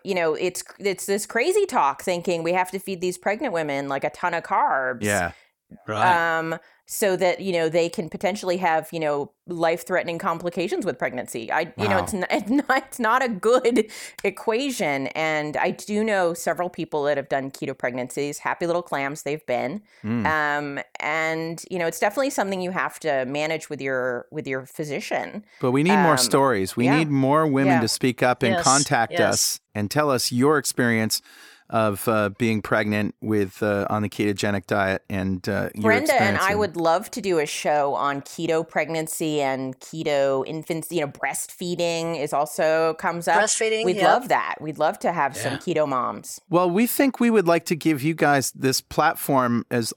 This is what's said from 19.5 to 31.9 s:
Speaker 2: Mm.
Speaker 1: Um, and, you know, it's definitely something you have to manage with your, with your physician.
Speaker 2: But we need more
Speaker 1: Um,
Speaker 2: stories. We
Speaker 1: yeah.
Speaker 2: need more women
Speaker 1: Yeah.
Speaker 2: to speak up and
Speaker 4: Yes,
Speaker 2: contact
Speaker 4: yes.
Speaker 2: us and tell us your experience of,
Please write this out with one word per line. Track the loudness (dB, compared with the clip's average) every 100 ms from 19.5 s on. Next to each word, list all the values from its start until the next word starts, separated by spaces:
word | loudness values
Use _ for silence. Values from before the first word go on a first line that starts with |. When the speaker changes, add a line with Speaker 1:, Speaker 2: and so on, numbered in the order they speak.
| -2 -2 -6 -12 _
Speaker 2:
Mm. | -4 -2
Speaker 1:
Um, | 0 0 0 0 -4 -8 -12 -8
and, | -4 -2 -2 -2 -4 -8 -8
you | -4
know, | -4
it's | 0
definitely | -2 0 -2
something | -2 -2 -2
you | -4
have | -4 -4 -4
to | -2 -2
manage | -2 -4 -2 -4 -6
with | -6
your, | -4 -2 -2 -4 -8
with | -10 -6
your | -6
physician. | -6 -10 -6 -6 -4 -6 -6 -10 -16 _
Speaker 2:
But | 2
we | 4
need | 4 6
more | 6
Speaker 1:
Um, | 4
Speaker 2:
stories. | 4 4 4 2 0 2
We |
Speaker 1:
yeah. | 2 4
Speaker 2:
need | 2
more | 2 4 4
women | 4 4 4
Speaker 1:
Yeah. | 4
Speaker 2:
to | 2
speak | 0 0 2
up | 2 4
and | 2
Speaker 4:
Yes, | 2
Speaker 2:
contact | 4 4 4 2 2
Speaker 4:
yes. | 2 2
Speaker 2:
us | 2 0 -4 _
and | -4 0
tell | 2 2
us | 2 0
your | 2 4 2
experience | 0 0 2 2 0 -4 -8 -20 -20 -20 _
of, | 0 0